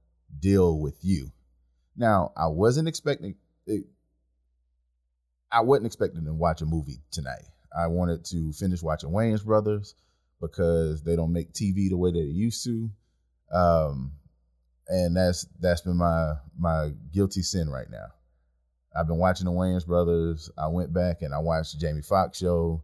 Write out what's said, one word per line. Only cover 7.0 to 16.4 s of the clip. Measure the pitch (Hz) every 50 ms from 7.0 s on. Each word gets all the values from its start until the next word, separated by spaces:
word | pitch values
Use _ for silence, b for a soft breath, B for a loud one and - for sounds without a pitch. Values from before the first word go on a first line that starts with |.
| - _
tonight. | - - 71 69 60 50 - - _ _ _ _ -
I | 80 85 82
wanted | 82 90 90 87 85 82 85
to | - 92 85 80 78 76
finish | - 98 95 90 85 82
watching | 80 78 - - 69
Wayans | 82 104 113 117 110 107 101
Brothers | 107 110 107 104 107 104 104 101 - - _ _ _ _ _ _ _ _ _
because | - 82 - - 87 85 85 82 82 78 78 78 76
they | 82 85
don't | 85 82 80 85
make | 85 80 - -
T | - 107 98 92
V | 98 98 95
the | 92
way | 87 90 90 87
that | 85
they | 80
used | 71 76 90 107 117 113 - -
to. | 127 117 113 113 113 101 - _ _ _ _ _ _ _ _ _ _
Um, | - 90 90 87 85 80 78 73 69 65 65 69 73 71 - - _ _ _ _ _ _ _ _ _ _ _
and | - 90 92 90 87 85
that's, | 90 92 90 90 - - - - -
that's | 82 90 87 85 -
been | 92 87
my, | 87 87 85 82 82 80 78 76 71